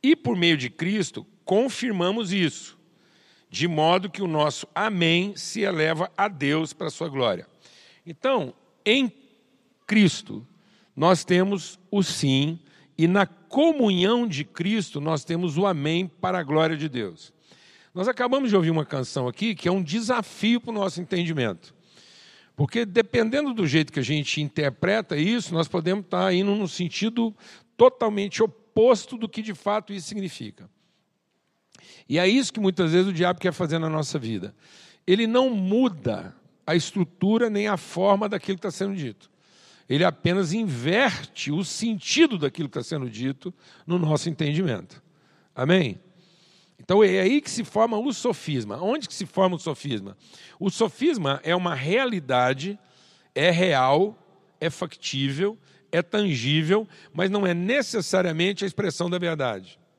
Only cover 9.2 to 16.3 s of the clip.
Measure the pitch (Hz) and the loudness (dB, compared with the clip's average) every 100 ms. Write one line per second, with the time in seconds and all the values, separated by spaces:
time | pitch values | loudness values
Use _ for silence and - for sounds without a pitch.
9.2 | _ _ _ _ _ _ - 214 190 - | _ _ _ _ _ _ 0 4 4 2
10.2 | - 104 120 _ _ _ _ - 160 180 | -10 -14 -14 _ _ _ _ 0 4 4
11.2 | - 180 190 196 - - _ 202 185 - | 2 2 2 -2 -6 -18 _ -2 0 0
12.2 | 139 135 147 165 _ _ _ - 165 196 | 2 2 0 -4 _ _ _ 0 2 4
13.2 | 190 - _ - 320 302 220 180 185 240 | 0 -4 _ 2 2 4 2 2 2 2
14.2 | 233 143 147 - 175 220 175 147 151 156 | 0 -4 -8 -4 -2 -2 -2 -6 -4 -4
15.2 | - 165 180 147 196 160 147 165 185 _ | -2 -4 -2 0 0 0 0 -2 -4 _
16.2 | 180 | -4